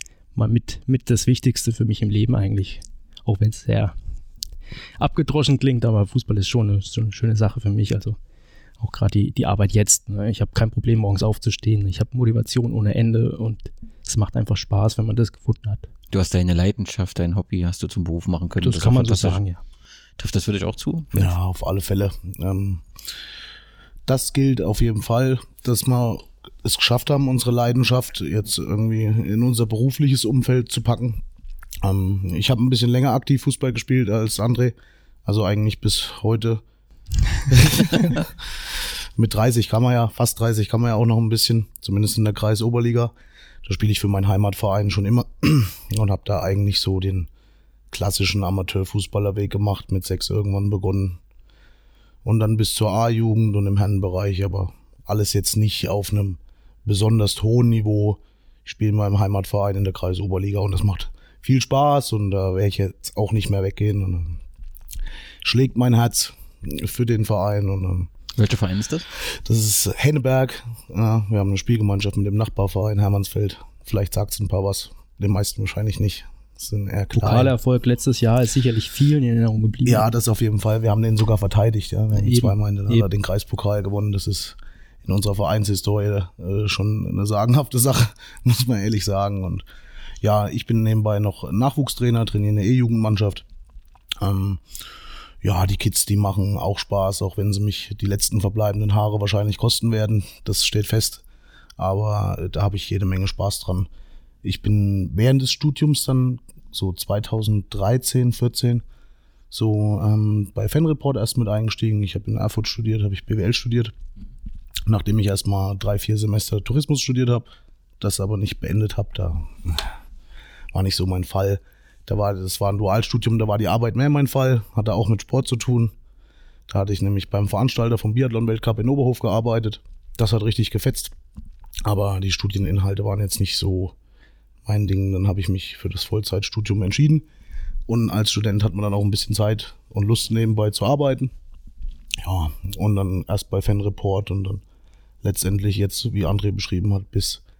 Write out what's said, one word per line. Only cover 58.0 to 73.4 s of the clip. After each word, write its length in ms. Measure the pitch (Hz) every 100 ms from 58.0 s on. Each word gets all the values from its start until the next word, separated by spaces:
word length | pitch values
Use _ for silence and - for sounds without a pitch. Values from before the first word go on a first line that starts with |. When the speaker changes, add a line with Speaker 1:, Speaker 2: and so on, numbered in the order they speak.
| 104 104 - _ _ - -
Speaker 3:
Ich 60 |
spiele 180 | - 107
in 60 | 104
meinem 220 | 101 101
Heimatverein 560 | 98 101 98 104 101 98
in 60 | 98
der 80 |
Kreisoberliga 640 | 92 92 92 98 92 98 101
und 120 | 101
das 120 | 90
macht 280 | 104 87 - - - _
viel 200 | - 131
Spaß 520 | - 135 147 143 -
und 180 | 110 101
da 220 | 98 95 92
werde 120 | 101
ich 100 | -
jetzt 380 | 98 - - -
auch 160 | 104
nicht 180 | 113 -
mehr 140 | 98
weggehen. 400 | 95 - 104 101
Und, 100 | 95
ähm, 240 | 90 82 87 - - - - - - - - - -
schlägt 340 | - 117 131 113
mein 160 | 127
Herz 400 | 117 117 - - - - - - 76 -
für 200 | - 117
den 180 | 113 107
Verein 440 | 107 98 104 101
und, 140 | 95
ähm, 240 | 92 90 87 - - -
Speaker 2:
Welcher 200 | - -
Verein 220 | 95 95
ist 120 | 104
das? 120 | 160 - - - - -
Speaker 3:
Das 120 | 110
ist 340 | 107 104 98 95
Henneberg. 680 | 143 151 127 131 131 - 117 117 -
Ja, 360 | - 110 110 104
wir 100 | 107
haben 100 | 98
eine 80 | 98
Spielgemeinschaft 600 | - 117 104 98 101 101
mit 80 | 101
dem 100 | 104
Nachbarverein 640 | 110 - 98 - 107 101
Hermannsfeld. 600 | 101 101 98 -